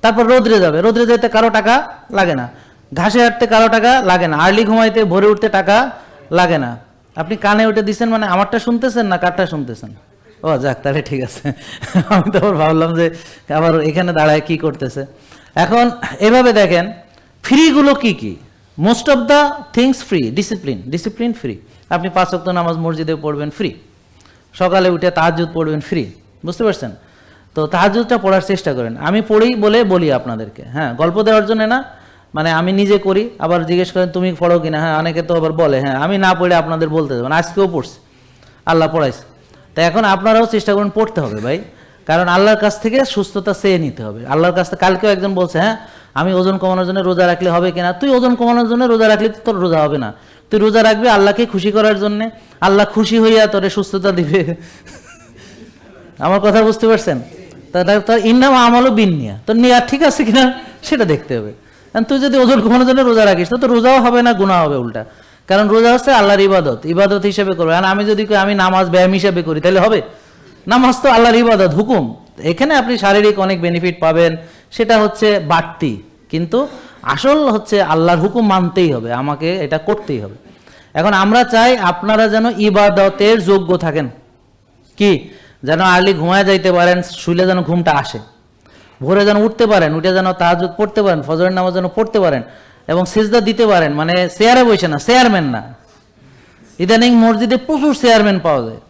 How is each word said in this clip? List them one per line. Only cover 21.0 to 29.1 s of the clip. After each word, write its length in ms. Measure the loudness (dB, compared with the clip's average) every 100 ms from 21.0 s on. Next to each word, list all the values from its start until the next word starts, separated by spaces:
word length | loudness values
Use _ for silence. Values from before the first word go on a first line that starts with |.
| -8 -6 -8
free। 220 | -6 -10 -12 _ _ _
আপনি 200 | -6 -2
পাঁচ 180 | -2 -2
ওয়াক্ত 220 | -4 -4
নামাজ 280 | -4 -4 -4
মসজিদে 380 | -6 -6 -6 -6
পড়বেন 340 | -6 -6 -8
ফ্রি, 260 | -8 -8 -8 _ _ _ _ _ _ _
সকালে 360 | -4 0 2 0
উঠে 220 | 0 -2
তাহাজ্জুদ 380 | 0 -2 -2 -6
পড়বেন 260 | -4 -4 -6
ফ্রি, 320 | -6 -6 -6 -12 _ _ -14
বুঝতে 180 | -4
পারছেন? 280 | -4 -4 -10 -16 _ _ _ _ _ -6
তো 120 | -4
তাহাজ্জুদটা 500 | 0 0 0 -2 -2
পড়ার 240 | 0 0
চেষ্টা 320 | -2 -6 -4
করেন। 240 | -6 -6 -6
আমি 240 | -4